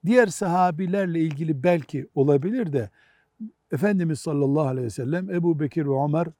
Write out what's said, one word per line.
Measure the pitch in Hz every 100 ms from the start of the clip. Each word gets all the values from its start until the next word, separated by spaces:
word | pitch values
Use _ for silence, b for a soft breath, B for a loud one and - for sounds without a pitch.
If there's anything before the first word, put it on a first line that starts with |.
| 170
Diğer | 247 220
sahabilerle | - 190 175 180 160 185 196 185 165
ilgili | 160 143 160 143
belki | 175 170 131 143 - -
olabilir | 139 143 165 254 190
de | 139 104 b b b b _ 220 _ _
Efendimiz | 147 202 196 165 147
sallallahu | 165 147 139 147 143
aleyhi | 131 120
ve |
sellem | 104 123 170 185
Ebu | 175 170 156
Bekir | 147 165 143
ve | 135
Ömer | 147 151 170